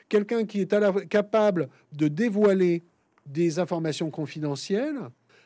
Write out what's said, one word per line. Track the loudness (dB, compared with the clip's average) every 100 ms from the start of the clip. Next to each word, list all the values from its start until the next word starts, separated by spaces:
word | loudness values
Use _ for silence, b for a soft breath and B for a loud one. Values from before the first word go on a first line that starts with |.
| -2
Quelqu'un | 0 2 -2 -2
qui | -2
est | 0
à | 2
la, | 2
capable | 0 0 0 2 2 4 2 -4 b b
de | -2 0
dévoiler | 0 0 4 4 4 2 0 -4 _ _ _ -8
des | -2 0 0
informations | -2 -2 -4 -4 -6
confidentielles, | -6 -8 -6 -6 -6 -4 -4 -4 -6 -10 -16 _ b